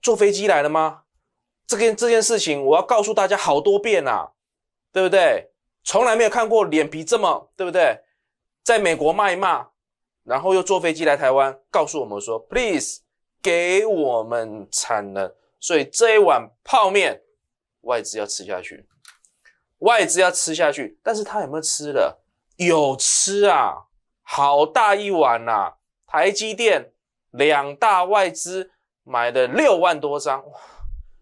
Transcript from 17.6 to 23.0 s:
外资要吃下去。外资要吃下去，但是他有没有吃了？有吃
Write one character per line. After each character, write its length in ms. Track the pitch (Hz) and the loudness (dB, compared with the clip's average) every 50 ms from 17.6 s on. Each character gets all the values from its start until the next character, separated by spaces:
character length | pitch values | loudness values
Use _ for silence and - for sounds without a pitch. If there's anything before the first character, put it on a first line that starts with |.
| _ _ _ _ | _ _ _ _
外 200 | _ 117 123 113 | _ -4 -4 -4
资 160 | 101 - - | -4 -6 -8
要 80 | 107 104 | -8 -8
吃 180 | 101 - - 92 | -8 -8 -10 -10
下 160 | 101 95 90 | -10 -10 -10
去。 280 | 90 - 85 - - _ _ _ _ - _ _ _ _ _ _ _ _ _ _ _ _ _ _ 214 | -12 -14 -18 -20 -20 _ _ _ _ -20 _ _ _ _ _ _ _ _ _ _ _ _ _ _ 2
外 180 | 220 240 220 180 | 2 4 4 2
资 160 | - - 180 | 2 2 2
要 120 | 185 180 | 2 2
吃 240 | 175 - - 165 160 | 2 -2 -4 -4 0
下 160 | 160 165 147 | 0 0 0
去， 280 | 139 147 127 - - _ _ | 0 -2 -8 -10 -12 _ _
但 120 | - 214 | -4 -4
是 80 | 220 208 | -4 -6
他 180 | - - 214 | -6 -6 -6
有 60 | 175 | -6
没 80 | 131 147 | -6 -8
有 60 | 160 | -6
吃 300 | 156 - - - 147 147 | -6 -6 -6 -6 -6 -4
了？ 280 | 139 127 87 - - _ _ _ _ _ _ _ _ | 0 0 0 0 -2 _ _ _ _ _ _ _ _
有 380 | - 180 175 165 156 147 135 131 | -2 0 2 2 2 2 0 0
吃 480 | - | -2